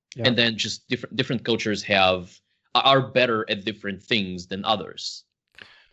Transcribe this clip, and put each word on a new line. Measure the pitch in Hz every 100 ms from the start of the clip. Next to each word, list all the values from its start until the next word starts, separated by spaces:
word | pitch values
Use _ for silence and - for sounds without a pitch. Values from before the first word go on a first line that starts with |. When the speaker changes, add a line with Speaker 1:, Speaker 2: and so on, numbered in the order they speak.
| - 131
Speaker 1:
Yeah. | 117
Speaker 2:
And | 120
then | 117 107
just | 110 - -
different, | 123 - 110
different | 127 117
cultures | - 110 110 101
have, | - 98 92 92 87 - _ _ _
are | 120 135 135
better | 117 123 123 110 110
at | 104
different | 101 101 101 92
things | - 117 92 90 87
than | 95
others. | 101 107 - - - - _ _ _ - - - _